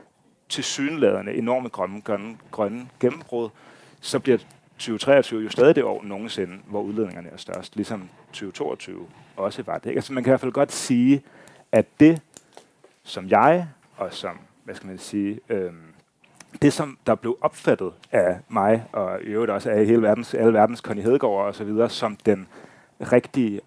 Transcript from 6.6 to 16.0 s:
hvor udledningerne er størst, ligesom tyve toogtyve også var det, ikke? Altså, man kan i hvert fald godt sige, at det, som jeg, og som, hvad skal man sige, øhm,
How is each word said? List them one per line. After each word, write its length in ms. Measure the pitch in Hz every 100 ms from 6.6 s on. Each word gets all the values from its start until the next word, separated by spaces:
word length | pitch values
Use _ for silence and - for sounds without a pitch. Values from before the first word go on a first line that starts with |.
| -
hvor 160 | 104
udledningerne 460 | 98 110 98 87 87
er 80 | 85
størst, 400 | - 92 92 107
ligesom 320 | 101 107 90 - _
tyve 200 | - 98
toogtyve 540 | - 147 - - 90 85 - - -
også 260 | 98 120
var 160 | - 82
det, 80 | 117
ikke? 120 | -
Altså, 140 | -
man 120 | 131
kan 60 | 131
i 20 |
hvert 80 | 131
fald 120 | 127
godt 200 | 143 143
sige, 500 | - - 120 127 139 - - - - _
at 140 | 110 - -
det, 200 | 156 165 - - _ - _ _ _ _
som 260 | - 98 92
jeg, 400 | 107 135 175 165 - _ -
og 160 | 92
som, 260 | - 95 85 _ _
hvad 100 | -
skal 140 | 92 95
man 100 | 92
sige, 420 | - 101 101 107 -
øhm, 440 | 104 90 85 80 _